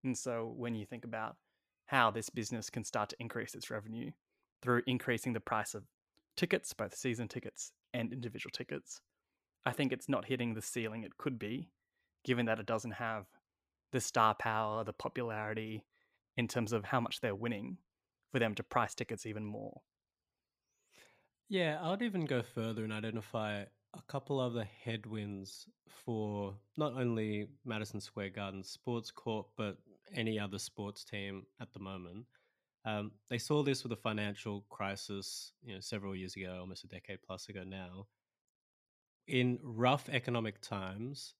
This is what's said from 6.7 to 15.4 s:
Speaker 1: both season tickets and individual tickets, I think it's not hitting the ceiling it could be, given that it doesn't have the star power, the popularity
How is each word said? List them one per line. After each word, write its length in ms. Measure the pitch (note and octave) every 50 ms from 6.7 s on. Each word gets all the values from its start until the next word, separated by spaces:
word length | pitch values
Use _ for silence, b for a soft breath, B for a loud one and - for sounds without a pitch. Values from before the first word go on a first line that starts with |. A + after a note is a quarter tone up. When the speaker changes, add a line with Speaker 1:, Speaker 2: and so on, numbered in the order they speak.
| -
Speaker 1:
both 200 | - A2 G2+ -
season 340 | - - C3 A#2 A2 A#2+ G#2
tickets 440 | - B2 - G#2+ - - - - _ _ _ _ -
and 180 | B2 A#2 A2+ A#2+
individual 380 | C3+ A#2 A#2+ G#2+ A#2 - C#3
tickets, 500 | - - B2+ - C#3+ C#3+ - - - - _ _ _ _ _ _ _ _ _ _ _ _ _
I 80 | C3 B2
think 200 | - C#3+ C3 C3
it's 160 | B2 - -
not 180 | C3+ G#2 F2+
hitting 260 | - C3 B2+ B2 A#2+ A2+
the 80 | A2
ceiling 420 | G2+ - - B2 A2+ A2 G#2+ A2+ A2
it 140 | - -
could 220 | _ - D3+ C3 A2+
be, 320 | - G#2 A#2 C#3 E3 - _ _ _ _ _ _ _ _ _ _ _
given 200 | - B2+ A#2+ A#2+
that 140 | A2+ A2+ A2
it 60 | G#2+
doesn't 240 | - A#2 A2 G#2 A#2+
have 340 | G2+ - B2 A2+ A2+ G#2+ F#2+ _ _ _ _ _ _ _ _ _ _ _ _ _ -
the 80 | C3
star 340 | A2+ - - B2 A2+ A2 G#2
power, 500 | - - A#2 A2 G#2+ A2 G#2+ G#2+ A2 A2
the 80 | G#2 G#2
popularity 920 | _ - - - C3 B2 A2+ A2 G#2+